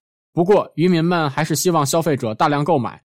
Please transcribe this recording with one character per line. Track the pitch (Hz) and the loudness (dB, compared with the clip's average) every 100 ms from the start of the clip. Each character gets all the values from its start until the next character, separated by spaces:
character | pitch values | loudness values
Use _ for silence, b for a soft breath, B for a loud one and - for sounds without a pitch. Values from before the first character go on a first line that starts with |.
| _ _ _ | _ _ _
不 | 160 | -2
过， | 175 190 - - | 2 2 2 -2
渔 | 180 | 2
民 | 165 | 2
们 | 170 175 147 | 2 0 -2
还 | 139 | -2
是 | 160 156 | -2 -2
希 | 185 | 0
望 | 165 139 | 0 0
消 | 165 | 0
费 | 170 131 | -2 -2
者 | 113 | -4
大 | 107 156 | -2 0
量 | 143 | 0
购 | 147 151 | 0 0
买 | 107 - _ | -2 -10 _